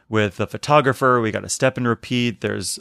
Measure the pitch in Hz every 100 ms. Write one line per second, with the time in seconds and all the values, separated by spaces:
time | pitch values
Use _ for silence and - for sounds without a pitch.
0 | - 110 104 - 104 110 - 147 139 -
1 | 131 123 110 101 98 - 131 127 123 113
2 | - 123 120 98 104 104 92 -